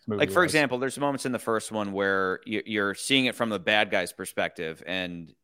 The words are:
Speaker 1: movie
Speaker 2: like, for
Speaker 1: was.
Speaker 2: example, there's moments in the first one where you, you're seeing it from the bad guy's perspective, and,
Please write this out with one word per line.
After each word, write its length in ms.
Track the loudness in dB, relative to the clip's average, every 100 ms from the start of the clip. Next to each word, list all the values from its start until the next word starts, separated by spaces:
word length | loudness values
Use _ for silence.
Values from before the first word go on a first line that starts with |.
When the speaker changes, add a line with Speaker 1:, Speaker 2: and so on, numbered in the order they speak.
| -4
Speaker 1:
movie 120 | 0
Speaker 2:
like, 120 | 2
for 100 | 4
Speaker 1:
was. 80 | 4
Speaker 2:
example, 260 | 4 2 0
there's 200 | -2 -2
moments 260 | -2 -2 -2
in 60 |
the 80 | -4
first 320 | 0 -2 -2
one 220 | -4 -2
where 480 | 0 2 2 0 -2 -4
you, 160 | -6 -2
you're 300 | 0 0 -2
seeing 300 | 2 2 2
it 80 | 0
from 140 | -2
the 100 | -2
bad 320 | 2 2 4
guy's 200 | 0 -2
perspective, 720 | -6 -8 -2 -4 -2 -8 -8 -6
and, 480 | -4 -4 -8 -14 -6